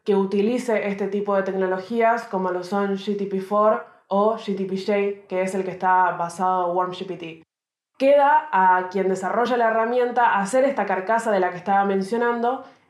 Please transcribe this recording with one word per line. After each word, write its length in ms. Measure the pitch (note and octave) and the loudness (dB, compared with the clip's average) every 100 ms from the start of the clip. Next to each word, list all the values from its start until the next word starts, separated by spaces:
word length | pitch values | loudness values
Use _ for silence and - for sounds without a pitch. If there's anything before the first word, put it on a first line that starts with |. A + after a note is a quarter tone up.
que 120 | - G3 | 0 0
utilice 720 | G3 G3+ G#3 B3+ - G#3 G3+ | 2 2 2 0 0 -2 -2
este 180 | G3 G3 | -4 -4
tipo 280 | G3+ G3+ G3 | -2 0 0
de 80 | |
tecnologías, 800 | F#3+ F#3+ F#3 F#3 F#3+ A#3 A3+ A#3 | 0 -2 -2 -2 -4 0 2 2
como 280 | - F#3+ F#3 | -2 -4 -2
lo 120 | F3+ | -4
son 340 | F3 G3+ G3+ G3 | -4 -2 -2 -2
G 200 | G#3 G3 | -4 -4
T 80 | G3 | -4
P 140 | F#3+ | -4
four 460 | F#3+ G#3 G#3+ A#3 - _ _ | -2 2 4 2 -4 _ _
o 280 | G3 G#3+ A3+ | 0 2 0
G 220 | G#3 F#3+ | -4 -6
T 80 | F#3 | -4
P 120 | F#3+ | -4
J, 500 | F#3+ G3+ G3+ G3+ - | -2 0 -2 -4 -6
que 140 | F#3 | -4
es 120 | F#3+ F#3+ | -2 -2
el 80 | |
que 80 | F#3+ | -6
está 400 | - F#3 F#3 F3+ | -2 2 4 2
basado 580 | E3 E3+ - F#3 F#3 F3 | 0 -6 -2 -2 0 0
en 60 | F3 | 0
Worm 160 | F3+ | -2
G 160 | F3+ F#3+ | -6 -10
P 80 | E3+ | -10
T. 280 | E3 D#3+ _ _ _ _ _ - | -12 -16 _ _ _ _ _ 0
Queda 520 | C4+ C#4+ C#4+ D#4 D4+ | 4 6 6 4 2
a 380 | F#3+ F#3 F#3 F3+ | 2 4 4 0
quien 180 | G3 F#3 | -2 -2
desarrolla 480 | F#3 F#3 G3+ A#3+ A#3+ | -2 -2 0 0 2
la 140 | A3+ | 2
herramienta 680 | A3 A3+ B3 B3 A#3+ A#3+ G3 | 2 0 0 0 2 2 2
hacer 260 | G3 C4 C4 | 0 2 2
esta 200 | - G3+ | 0 -2
carcasa 460 | F#3 F#3+ A3+ A3+ | -2 -2 -2 0
de 80 | G3+ | 0
la 120 | F3+ | 0
que 60 | F3 | -2
estaba 280 | G#3 G3 G3 | 0 2 2
mencionando, 800 | G3 F#3+ A#3 A#3+ A#3 A#3 C4 - - | 0 -2 0 0 0 -2 -4 -8 -20